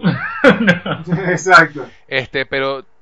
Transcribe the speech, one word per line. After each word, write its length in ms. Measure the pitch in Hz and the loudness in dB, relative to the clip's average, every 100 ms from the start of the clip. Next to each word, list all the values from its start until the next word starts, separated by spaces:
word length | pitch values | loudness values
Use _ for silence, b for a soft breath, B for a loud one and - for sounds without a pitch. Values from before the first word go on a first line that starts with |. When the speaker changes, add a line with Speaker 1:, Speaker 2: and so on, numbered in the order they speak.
Speaker 1:
<laughs> 400 | 190 127 - - | -2 -2 -6 2
Speaker 2:
<laughs> 840 | 262 202 214 175 190 151 170 175 180 | 2 4 2 0 -2 -8 -4 -4 -2
Exacto. 580 | 175 185 175 156 147 123 - - | -2 4 4 4 -2 -14 -16 -8
Speaker 3:
Este, 400 | 135 120 139 131 | -6 -4 -6 -4
pero 380 | 139 135 135 - _ | -4 -4 -6 -12 _